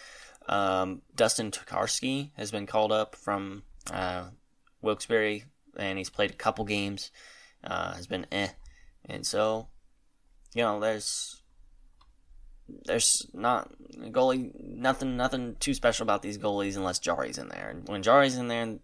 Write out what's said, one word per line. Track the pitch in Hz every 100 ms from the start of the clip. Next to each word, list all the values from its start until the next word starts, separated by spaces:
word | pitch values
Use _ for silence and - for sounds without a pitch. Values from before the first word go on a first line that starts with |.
| - - - - -
Um, | 101 98 92 95 92 -
Dustin | - 110 - 107
Tokarski | - - 92 - - 127 135 143 -
has | 104
been | 107 101
called | 110 107
up | 107 107 -
from, | - 101 98 98 - - -
uh, | 95 92 90 90 - _ _ _ _
Wilkes-Barre, | 110 104 - 113 107 107 117 _ _ -
and | 98 95
he's | 92
played | - 101
a |
couple | - 110 107
games, | 104 104 101 101 - - - - - _
uh, | - 90 87
has | 87 90
been | 95 80
eh. | 98 98 - - - - -
And | - - -
so, | 101 107 110 - - - _ _ _ _ - -
you | 117
know, | 117 104
there's, | 107 107 - - - - _ - - - - - - _ - - - - - -
there's | - 110 - - -
not, | - 113 120 - - - -
goalie, | - 123 131 131 123 -
nothing, | - 110 127 131 135 123
nothing | 127 131 123 107
too | -
special | - 120 113
about | 110 101
these | 101 104
goalies | 104 101 98 98
unless | 95 90
Jarry's | - 85 62 69
in | 50
there. | 50 50
And | 85 -
when | 101
Jarry's | 95 135 139 127
in | 120
there, | 117 113 107